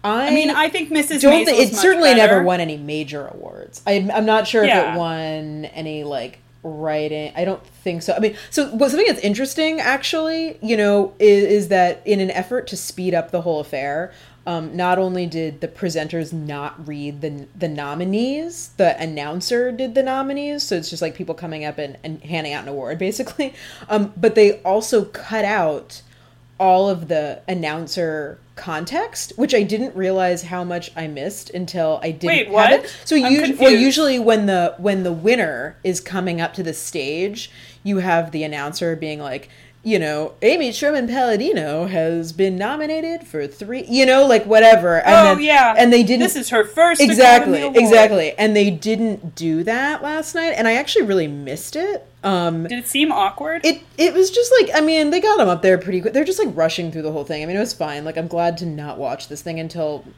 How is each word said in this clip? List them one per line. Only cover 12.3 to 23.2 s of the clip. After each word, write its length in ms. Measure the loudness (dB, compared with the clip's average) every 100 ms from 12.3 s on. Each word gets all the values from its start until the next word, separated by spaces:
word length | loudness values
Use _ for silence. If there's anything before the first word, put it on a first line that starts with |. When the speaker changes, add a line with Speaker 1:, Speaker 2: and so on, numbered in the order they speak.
Speaker 1:
effort 340 | -4 -6 -6 -6
to 80 | -12
speed 380 | -12 -6 -2
up 160 | -2 -2
the 120 | -6
whole 180 | -2 -4
affair, 520 | -4 -8 -6 -6 -8 -14 -20 _
um, 320 | -8 -8 -6 -4
not 220 | 0 0
only 260 | 0 -4
did 360 | -6 -6 -8 -8
the 80 | -12
presenters 640 | -8 -6 -6 -6 -6 -6
not 540 | -8 -10 -10 -12 -12 -14
read 320 | -10 -12 -10
the, 260 | -10 -12 -16 -8
the 120 | -8
nominees, 1000 | -6 -8 -8 -4 -2 -2 -6 -8 -12 -16 0
the 220 | 0 0
announcer 680 | -6 -8 -8 -8 -4 -2 -2
did 240 | -4 -2
the 80 | 0
nominees, 600 | 0 -4 -4 -6 -8 -8
so 100 | -6
it's 160 | -6 -6
just, 100 | -8
like, 120 | -8
people 200 | -8 -10
coming 300 | -10 -10 -10
up 140 | -10 -8
and, 180 | -12 -12
and 180 | -14 -14
handing 300 | -8 -8 -6
out 120 | -10
an 40 | -10
award, 300 | -10 -8 -6
basically, 560 | -6 -6